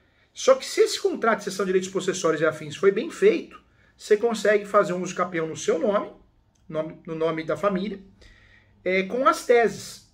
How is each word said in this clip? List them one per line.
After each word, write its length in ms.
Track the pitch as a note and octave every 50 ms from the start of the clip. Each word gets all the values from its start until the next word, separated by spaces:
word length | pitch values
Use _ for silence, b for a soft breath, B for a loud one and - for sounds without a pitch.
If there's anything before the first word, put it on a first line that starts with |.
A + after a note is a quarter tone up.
| _ _ _ _ _ _ _
Só 220 | - - B3+ C4+
que 100 | C4 -
se 160 | - - F4+
esse 200 | A4 - - -
contrato 380 | - G4 D#4 - - A3+ G#3+ G#3+
de 60 | -
cessão 200 | G3 F#3+ - G3+
de 40 | F#3
direitos 220 | F#3 F#3 F#3 -
possessórios 500 | - F3+ - F#3 E3 - - D#3+ D#3+ D3+
e 60 | D#3+
afins 300 | D#3 D3+ - D#3 D3 -
foi 140 | - G3 G3
bem 200 | F#3+ G#3+ D4+ E4
feito, 500 | - - F#3+ G#3+ - - - - - - _ b b b b b b
você 200 | b - - G#3+
consegue 480 | G#3 A#3 A#3 A3 - - G#3 G#3+ G#3 G3+
fazer 280 | F#3+ - G#3 F#3+ - F3+
um 100 | F#3 F3+
uso 120 | F3+ -
capião 320 | - F3+ F#3 - E3 D#3+
no 100 | D#3+ D3
seu 220 | - - G3+ B3 E4
nome, 320 | C#4+ G#3 G3 A3 E4+ G#4 - - _ _ _ _ _ _ _ _ _ -
nome, 300 | D#3+ D#3 D#3 E3 E3 - -
no 80 | E3 D#3+
nome 300 | D#3+ D#3+ E3 D#3+ D#3+ D#3+
da 120 | D#3 D3+
família, 440 | - - G3+ F#3+ F3 F#3+ A3 G3 - - - - b b b b b b b b b b b b b -
é, 180 | F3+ F#3 F#3+ F#3+
com 220 | F#3+ A#3 B3 C4+
as 180 | D#4+ D#4+ - -
teses. 640 | - A#3+ A#3+ A3+ G3 - C#3 - - - - _ _